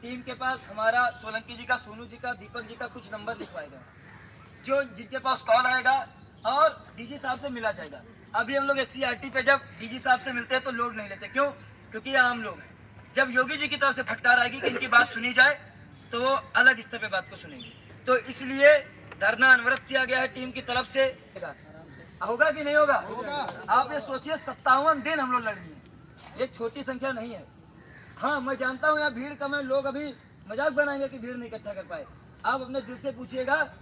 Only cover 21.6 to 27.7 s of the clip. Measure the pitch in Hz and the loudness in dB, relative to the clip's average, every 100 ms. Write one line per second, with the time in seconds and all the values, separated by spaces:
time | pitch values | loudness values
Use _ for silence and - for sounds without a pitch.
21.6 | - - - - - - 196 233 311 311 | -18 -20 -20 -20 -20 -8 -4 2 2 2
22.6 | 294 294 294 262 185 226 262 285 269 - | 0 4 4 2 0 -8 -6 -6 -6 -8
23.6 | - 226 262 294 - 262 277 311 - 254 | 2 2 4 -2 -4 -8 -4 -6 -6 -4
24.6 | - 262 302 302 262 311 262 233 226 196 | 4 6 6 2 0 -2 0 0 -2 -6
25.6 | 170 151 - - - - - - 254 - | -12 -20 -20 -20 -20 -20 -20 -6 -6 -4
26.6 | 226 254 277 254 269 247 233 208 - - | -8 -6 -8 -6 -4 -6 -8 -12 -16 -20
27.6 | - | -20